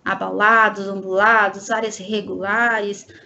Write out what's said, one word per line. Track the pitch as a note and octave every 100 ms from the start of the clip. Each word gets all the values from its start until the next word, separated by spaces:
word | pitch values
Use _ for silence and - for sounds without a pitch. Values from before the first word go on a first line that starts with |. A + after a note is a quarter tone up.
abaulados, | - F#3+ F#3+ F#3 G#3 A3+ G#3 G3+ G3
ondulados, | G3 F#3+ F#3+ G#3+ A3+ G3+ G3 -
áreas | A3+ A3+ G#3
irregulares, | F#3+ G#3+ G3 F3+ F#3+ A3 A#3+ A3+ G#3 G3+ - -